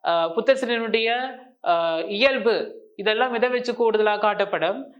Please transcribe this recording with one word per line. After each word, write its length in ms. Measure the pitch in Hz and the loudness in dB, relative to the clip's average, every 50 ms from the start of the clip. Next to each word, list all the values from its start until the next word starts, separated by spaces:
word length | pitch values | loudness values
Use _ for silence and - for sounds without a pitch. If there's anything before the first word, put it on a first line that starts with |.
| - | 0
ஆஹ், 300 | - 170 170 165 165 165 | 0 0 0 0 0 -2
புத்தர் 260 | 226 226 269 269 262 262 | -2 2 2 2 2 0
சிலையினுடைய, 440 | 226 240 226 226 220 214 226 220 226 233 247 254 262 262 - - - _ _ - | -2 -2 -2 -2 -2 0 0 0 0 0 -2 -4 -6 -10 -14 -20 -20 _ _ 0
ஆஹ், 420 | - 170 170 165 165 165 165 165 | 0 2 2 2 0 -2 -2 -4
இயல்பு 480 | 196 202 202 254 277 269 247 202 233 214 160 - - - - - - _ | -4 0 2 2 2 2 2 2 2 2 2 -2 -6 -10 -18 -20 -20 _
இதெல்லாம் 380 | - 196 214 214 226 254 262 240 | -2 -2 0 2 2 0 0 2
இதை 160 | 226 233 247 | 0 0 0
வச்சு 260 | 247 247 247 240 226 | 0 -2 -2 -4 -2
கூடுதலாக 580 | 240 240 226 214 214 214 208 208 208 214 208 202 | 2 2 2 4 4 2 2 2 2 0 0 2
காட்டப்படும். 460 | 202 196 202 196 160 156 175 208 262 269 - - | 0 -2 -2 0 -2 0 -2 -2 -4 -8 -14 -20